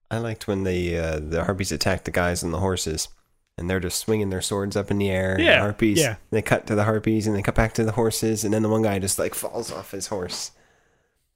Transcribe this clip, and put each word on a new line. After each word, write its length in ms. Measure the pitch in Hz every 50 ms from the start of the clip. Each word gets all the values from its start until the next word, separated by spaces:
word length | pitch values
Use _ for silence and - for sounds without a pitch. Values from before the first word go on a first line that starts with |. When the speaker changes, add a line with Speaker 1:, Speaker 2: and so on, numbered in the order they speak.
| _ -
Speaker 1:
I 80 | - 113
liked 280 | 117 117 107 - -
when 160 | - 101 95 95
the, 320 | 95 90 90 87 85 85 82
uh, 220 | 82 80 78 78
the 220 | 76 76 82 82 82
harpies 280 | 90 101 92 101 - 82
attacked 320 | 73 - 101 92 87 -
the 60 | - 85
guys 320 | 90 90 87 87 85 -
on 60 | 87 82
the 80 | 82
horses, 480 | 92 95 92 87 - - 80 78 - - - _ _ _ _ _ _ _ - -
and 100 | 85 87
they're 120 | 92 95
just 180 | 90 87 - -
swinging 300 | - - 110 107 104 98
their 120 | 95 92 -
swords 340 | - 107 101 98 101 98
up 120 | 107 98 -
in 80 | 101 101
the 120 | 101 98
air. 260 | 95 92 95 92 95 95
Speaker 2:
Yeah. 140 | 339 330 -
Speaker 1:
The 60 | - 101
harpies. 360 | 104 104 - 117 110 104 165
Speaker 3:
Yeah. 180 | 151 123 107 - - -
Speaker 1:
They 120 | - 110 101
cut 240 | - 135 104 - -
to 60 | 110
the 80 | 104 104
harpies, 420 | 110 110 107 104 113 110 110 101
and 80 | 110 107
they 80 | 98 98
cut 120 | - -
back 160 | - 113 110 -
to 100 | - 113
the 80 | 110 107
horses, 520 | - 117 110 107 - - 110 110 101 107
and 80 | 101 104
then 80 | 110 110
the 60 | 107
one 140 | 110 110 110
guy 160 | 107 98 98
just, 180 | 92 95 - -
like, 160 | 80 92 -
falls 380 | - - - - 117 117 - -
off 180 | 80 98 - -
his 160 | 98 92 -
horse 440 | 107 98 90 87 - - - - - _ _ _ _ _ _ _ _ _ _ _ _ _ _ _ _